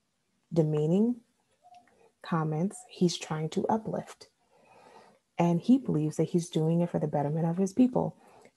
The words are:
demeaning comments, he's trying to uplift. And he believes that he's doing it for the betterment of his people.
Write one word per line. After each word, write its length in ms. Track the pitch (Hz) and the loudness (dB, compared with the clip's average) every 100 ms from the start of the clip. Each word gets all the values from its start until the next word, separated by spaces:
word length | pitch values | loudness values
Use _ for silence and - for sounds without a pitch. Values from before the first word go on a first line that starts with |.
| _ _ _ _ - | _ _ _ _ -4
demeaning 640 | 165 151 151 156 185 233 240 _ _ _ _ - - _ _ _ _ | 0 2 2 2 2 2 -2 _ _ _ _ -20 -20 _ _ _ _
comments, 560 | - 165 156 156 196 - - | -4 -2 -2 -2 -4 -6 -12
he's 280 | - 175 - | 0 0 0
trying 320 | - 156 160 | -6 -6 -4
to 160 | 185 - | -2 0
uplift. 600 | 220 190 - - - - _ _ _ _ - - - - _ _ - | -2 -2 -8 -8 -16 -20 _ _ _ _ -20 -20 -20 -20 _ _ 0
And 240 | 170 170 | 2 2
he 160 | - 262 | 4 2
believes 400 | 208 156 156 151 | 2 -2 -2 -2
that 80 | 160 | 0
he's 240 | 180 165 | 0 -2
doing 320 | 165 156 170 | -2 0 0
it 80 | 175 | 0
for 100 | 170 | -2
the 80 | 160 | -2
betterment 400 | 147 143 160 165 | -2 -2 -2 -2
of 100 | 175 | 0
his 160 | 190 | 0
people. 420 | - 254 208 165 - - - - | 2 4 2 -2 -6 -20 -20 -16